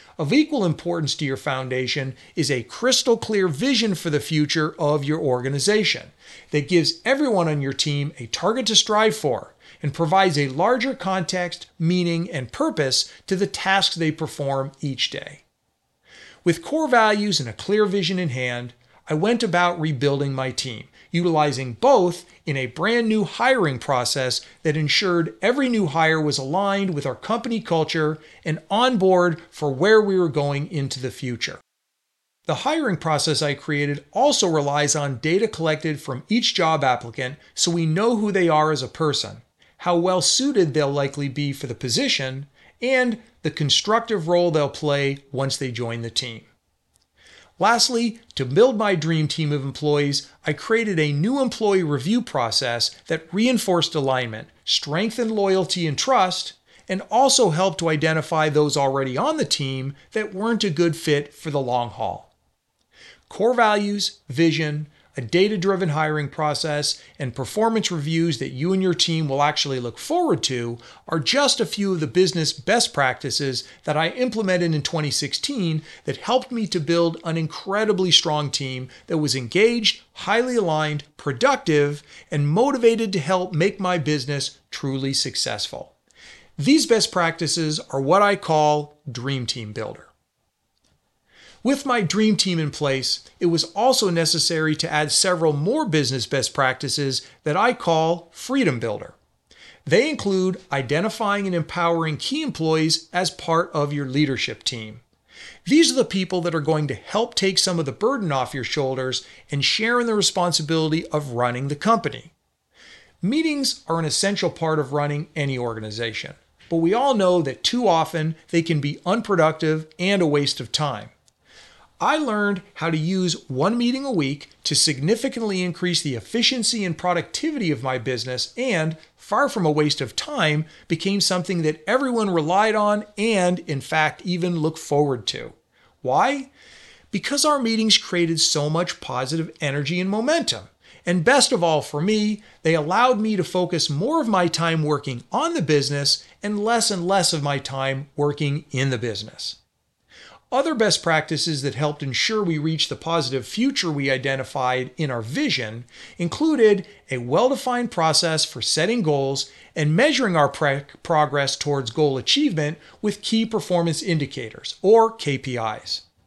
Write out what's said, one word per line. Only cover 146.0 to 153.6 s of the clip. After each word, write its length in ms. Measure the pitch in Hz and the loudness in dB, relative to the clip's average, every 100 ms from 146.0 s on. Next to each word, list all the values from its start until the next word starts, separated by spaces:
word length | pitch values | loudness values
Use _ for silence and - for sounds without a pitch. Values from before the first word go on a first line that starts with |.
| 139 - - _ | 0 -2 -6 _
and 200 | 202 208 | -6 -2
less 280 | 214 233 220 | 0 2 0
and 160 | 190 175 | -2 2
less 260 | 196 165 | 2 2
of 80 | 160 | 0
my 160 | 143 139 | -2 -2
time 520 | - 135 135 135 143 - | -4 -4 -4 -4 -8 -2
working 500 | 147 143 147 143 - | -2 0 -2 -2 -4
in 220 | 131 135 | -2 -2
the 80 | 123 | -2
business. 560 | 117 98 107 - - - _ _ _ _ _ - - - _ | -4 -6 -10 -12 -12 -12 _ _ _ _ _ -20 -20 -20 _
Other 260 | 254 320 254 | 0 0 2
best 280 | 214 - | 2 2
practices 580 | 170 160 156 156 170 147 | 2 0 0 -4 -2 -4
that 120 | 135 110 | -4 -2
helped 260 | 151 143 | -4 -2
ensure 400 | 139 120 - 220 | -6 -2 -2 0
we 160 | 180 156 | 0 0
reached 300 | 156 160 - | -2 -2 -4
the 80 | - | -4
positive 500 | 165 165 120 135 117 | -2 -2 0 -4 -6
future 460 | - | -2